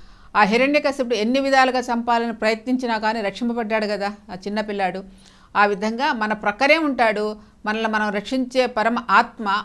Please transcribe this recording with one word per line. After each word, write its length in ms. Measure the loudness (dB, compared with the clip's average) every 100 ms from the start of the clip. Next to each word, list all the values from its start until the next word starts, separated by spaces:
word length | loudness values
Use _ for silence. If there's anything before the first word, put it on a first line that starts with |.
| -18 -20 -4 2
ఆ 60 |
హిరణ్యకశిపుడు 760 | 4 4 2 2 0 -2 -2 0
ఎన్ని 240 | 0 0
విధాలుగా 400 | 2 4 4 2
చంపాలని 540 | -2 -4 0 0 0
ప్రయత్నించినా 640 | -2 -2 -2 -2 -2 -2 -2
కానీ 240 | -2 -2
రక్షింపబడ్డాడు 640 | -4 -4 -4 -4 -2 -2 -2
కదా 220 | -4 -4 -8 -14
ఆ 20 |
చిన్నపిల్లాడు. 680 | -12 -8 -6 -6 -4 -4 -4 -14 -20 -20 -20 -4 2
ఆ 100 | 4
విధంగా 480 | 2 -2 -2 -2
మన 200 | 0 -2
ప్రక్కనే 440 | -2 -2 2 4 4
ఉంటాడు. 800 | 2 2 0 0 -4 -6 -16 _ -6
మనల్ని 240 | -2 -2
మనం 200 | 0 -2
రక్షించే 560 | -4 -4 -4 -2 0 0
పరమ 380 | 2 0 0 2
ఆత్మ 540 | 2 2 -2 -4 -2